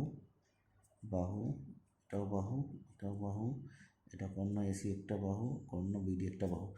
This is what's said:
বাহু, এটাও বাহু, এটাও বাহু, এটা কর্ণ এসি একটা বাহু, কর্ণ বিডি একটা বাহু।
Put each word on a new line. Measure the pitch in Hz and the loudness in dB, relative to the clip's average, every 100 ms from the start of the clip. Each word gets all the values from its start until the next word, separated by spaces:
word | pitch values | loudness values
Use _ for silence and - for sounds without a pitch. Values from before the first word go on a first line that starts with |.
| 151 - - _ _ _ _ _ - _ | 0 -4 -14 _ _ _ _ _ -20 _
বাহু, | 110 92 90 101 123 139 - - - _ | 0 2 2 2 0 -2 -6 -14 -20 _
এটাও | _ 98 101 | _ 0 2
বাহু, | 101 101 131 139 - - | 2 2 2 0 -4 -14
এটাও | - 101 98 | -8 -4 -2
বাহু, | 101 104 113 135 135 - - _ - | 0 0 0 -2 -6 -14 -20 _ -16
এটা | 90 95 | -6 -4
কর্ণ | 95 98 104 101 | 0 2 4 2
এসি | 98 104 | 2 0
একটা | 98 - 101 | -2 0 0
বাহু, | 98 101 120 143 - | 2 2 2 -2 -2
কর্ণ | 87 95 101 | -2 0 2
বিডি | 95 92 95 | 2 2 0
একটা | - 95 | 0 0
বাহু। | 87 98 | 2 -2